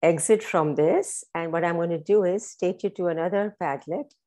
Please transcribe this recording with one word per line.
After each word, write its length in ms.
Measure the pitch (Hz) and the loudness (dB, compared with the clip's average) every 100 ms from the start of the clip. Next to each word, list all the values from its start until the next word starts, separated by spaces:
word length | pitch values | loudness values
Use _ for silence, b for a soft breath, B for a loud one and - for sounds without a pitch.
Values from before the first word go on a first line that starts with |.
exit 400 | 160 165 - 214 | 4 2 2 2
from 340 | - 175 156 147 | 2 0 0 2
this. 480 | 151 349 403 - - | 2 2 0 -8 -10
And 180 | 170 165 | -8 -4
what 120 | 165 | 0
I'm 120 | 170 170 | 0 0
gonna 220 | 170 165 | -2 -4
do 260 | 156 208 | 2 2
is 300 | 185 190 - | 4 0 -6
take 280 | - 180 180 | -4 -4 -2
you 60 | 202 | -6
to 180 | - 175 | -4 -2
another 480 | 165 170 196 208 202 | 0 0 0 -2 -4
Padlet. 520 | 165 139 - 180 294 _ | -6 -6 -6 -8 -8 _